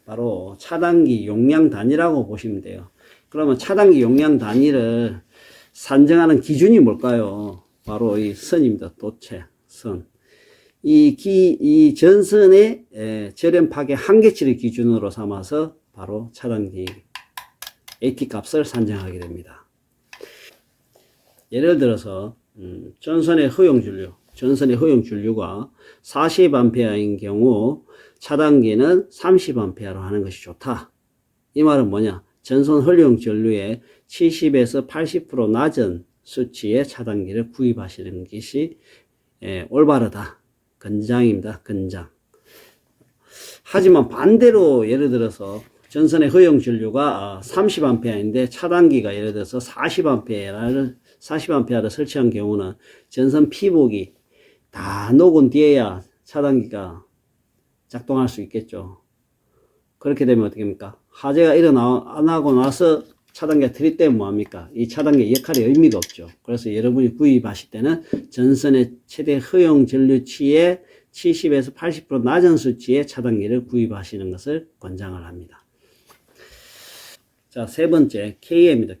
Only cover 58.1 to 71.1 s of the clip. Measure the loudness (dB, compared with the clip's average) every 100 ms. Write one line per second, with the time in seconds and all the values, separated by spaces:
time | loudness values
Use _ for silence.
58.1 | -2 -2 -6 -12 -12 -12 -14 -16 -20 _
59.1 | _ _ _ _ _ _ _ _ _ -6
60.1 | -2 2 2 0 -4 -10 -10 -16 -20 _
61.1 | -10 -2 2 4 6 4 4 2 -2 -4
62.1 | -2 0 0 2 2 2 2 2 0 -4
63.1 | _ _ -10 -2 0 0 -2 -2 2 2
64.1 | 0 -2 -6 -8 -12 -14 -8 -6 -4 0
65.1 | 2 2 0 -2 -2 2 4 4 2 -6
66.1 | -14 -20 _ -10 -10 -6 -4 -2 0 0
67.1 | 2 2 4 2 -4 -14 -6 -4 -4 -6
68.1 | -10 -8 -2 2 2 2 2 2 -6 _
69.1 | -8 -4 -4 0 2 4 4 2 2 2
70.1 | 2 -2 -4 0 2 2 0 _ _ _